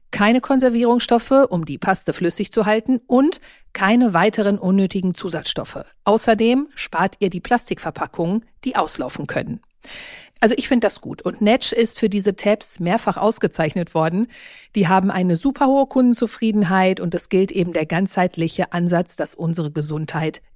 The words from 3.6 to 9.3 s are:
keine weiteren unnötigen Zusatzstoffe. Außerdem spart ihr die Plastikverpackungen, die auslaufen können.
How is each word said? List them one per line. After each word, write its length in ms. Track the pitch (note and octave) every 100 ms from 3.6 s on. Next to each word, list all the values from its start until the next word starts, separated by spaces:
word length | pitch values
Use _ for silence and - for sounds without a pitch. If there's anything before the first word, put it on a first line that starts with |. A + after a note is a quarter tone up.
| -
keine 400 | - G3 A#3+ B3
weiteren 460 | E3+ G3+ A3 G3+ G3+
unnötigen 560 | F#3+ F#3+ F#3+ G3 F#3
Zusatzstoffe. 720 | E3+ F#3 E3 - - - - - _
Außerdem 640 | - A3 - G#3+ A3+ B3+ D4
spart 420 | - - E3 F#3+ -
ihr 100 | G3
die 100 | F3
Plastikverpackungen, 1040 | - A#3+ - F3+ E3 - D3+ - E3+ G#3 - _
die 120 | B3+ B3+
auslaufen 500 | D#3+ - B2+ -
können. 340 | D3